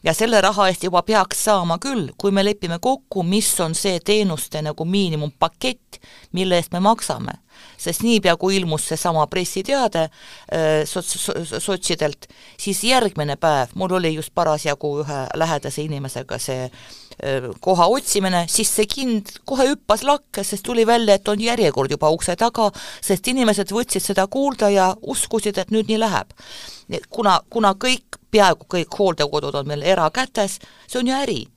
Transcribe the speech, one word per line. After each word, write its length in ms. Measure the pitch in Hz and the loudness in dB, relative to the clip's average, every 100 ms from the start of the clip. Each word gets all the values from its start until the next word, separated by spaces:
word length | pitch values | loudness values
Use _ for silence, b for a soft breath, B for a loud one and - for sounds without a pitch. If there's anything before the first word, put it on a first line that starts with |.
Ja 80 | 160 | -2
selle 280 | 160 226 220 | 0 4 4
raha 220 | 190 202 190 | 4 4 2
eest 140 | 180 | 0
juba 160 | 180 175 | 0 0
peaks 440 | 175 220 185 - - | 2 2 2 -2 2
saama 320 | 202 175 170 | 2 2 -2
küll, 300 | 277 262 143 - | -2 -4 -4 -2
kui 100 | 202 | 0
me 120 | 196 | 2
lepime 320 | 196 208 170 170 | 0 -2 -4 -2
kokku, 460 | 247 269 _ 196 | -2 -2 _ -4
mis 260 | 175 202 - - | 0 0 0 -2
on 80 | 165 | -2
see 260 | 165 202 175 | -2 -2 -2
teenuste 560 | - 214 196 156 - 156 | 0 2 2 -2 -6 -6
nagu 220 | 151 151 | -6 -4
miinimumpakett, 1120 | 165 196 185 151 147 _ 165 _ 254 247 _ - B B B | -2 0 0 -2 -6 _ -4 _ -6 -6 _ -20 B B B
mille 260 | 180 190 175 | -4 0 0
eest 120 | 170 | 0
me 80 | 170 | 0
maksame. 540 | 196 233 - - - - _ B B B | 2 2 -2 -6 -8 -12 _ B B B
Sest 240 | - - | -6 0
niipea, 320 | 226 220 190 170 | 2 4 4 2
kui 200 | 185 196 | 2 0
ilmus 320 | 175 156 - | 0 -2 -4
seesama 340 | 160 180 160 147 | -2 0 0 0
pressiteade, 720 | 185 180 - 196 277 240 170 | -2 -4 -6 -2 0 2 0
äh, 800 | 160 _ - - - 165 156 156 | -2 _ -20 -20 -6 0 2 2
sots-, 320 | 151 - 175 - | 0 -4 -6 -6
so-, 280 | - - 165 | -4 -4 -6
so-, 140 | 113 | -6
sotsidelt, 640 | - 185 - 165 151 - - B B B | -4 -4 -4 -2 -2 -4 -18 B B B
siis 220 | 196 185 | -4 -2
järgmine 520 | 214 254 214 156 147 139 | 2 4 2 -2 -4 0
päev, 320 | 160 143 123 | 2 2 0
mul 200 | 190 185 180 | -4 -2 0
oli 140 | 165 | 0
just 200 | 156 151 | -4 -4
parasjagu 560 | - 165 151 151 143 151 143 | -2 0 0 -2 -4 -4 -4
ühe 160 | 147 139 131 - | -4 -6 -6 -4
lähedase 420 | 165 147 147 139 156 | -2 -2 -4 -6 -6
inimesega 520 | 143 135 120 123 123 | -6 -8 -10 -8 -8
see, 240 | - 127 127 | -6 -6 -8
äh, 800 | - - - - - 139 135 123 - | -12 -20 -20 -20 -10 -4 -4 -6 -6
koha 260 | - 180 175 | 0 4 4
otsimine, 500 | 262 - 208 190 180 170 | 4 0 -2 0 0 0
siis 240 | - - - | -2 0 0
see 140 | 214 | -2
kind 400 | - 262 220 196 - - | -2 -2 -2 -4 -16 -6
kohe 220 | 269 262 | 0 2
hüppas 340 | 294 - 214 | 0 0 0
lakke, 400 | 269 285 _ - | 2 0 _ -8
sest 220 | 202 202 - | -6 -6 -2
tuli 180 | 233 226 | 2 4
välja, 280 | 233 220 | 4 4
et 140 | 196 202 | 4 2
on 80 | 208 | -2
järjekord 540 | 226 240 175 135 135 147 | 0 2 2 2 -2 0
juba 140 | 151 | 0
ukse 240 | - - 175 | 0 -2 0
taga, 320 | 233 233 214 B B B | 0 2 0 B B B
sest 320 | - 185 - | -2 0 0
inimesed 400 | 262 233 208 196 | 2 2 2 -2
võtsid 320 | 208 - 190 | -2 -2 -4
seda 220 | - 196 196 | -2 0 0
kuulda 420 | 269 277 240 208 | 0 -2 2 4
ja 160 | 196 185 208 | 4 4 0
uskusid, 600 | 226 - - 226 208 202 | -6 -6 -2 -2 -2 -4
et 100 | 180 | -2
nüüd 160 | 214 208 | -2 0
nii 140 | 220 | 0
läheb. 340 | 220 151 - - B B B B B | 0 -2 -4 -18 B B B B B
Nii 120 | - | -10
et 80 | - | -8
kuna, 300 | - 208 180 - | 0 2 2 2
kuna 240 | 233 208 190 | 2 2 2
kõik, 400 | 254 254 _ - _ | 0 -2 _ -20 _
peaaegu 320 | 214 190 160 - | 4 6 4 -2
kõik 320 | 180 156 - | -4 -4 0
hooldekodud 560 | 196 160 147 151 143 | 0 2 -2 -2 -2
on 140 | 139 139 | -4 -4
meil 160 | 147 151 | -4 0
erakätes, 720 | 190 160 240 262 - 196 - B B B | 2 2 0 -4 -2 -2 -4 B B B
see 80 | 254 | -2
on 100 | 247 | 0
ju 60 | |
äri. 260 | 262 269 151 - | 0 -2 -4 -8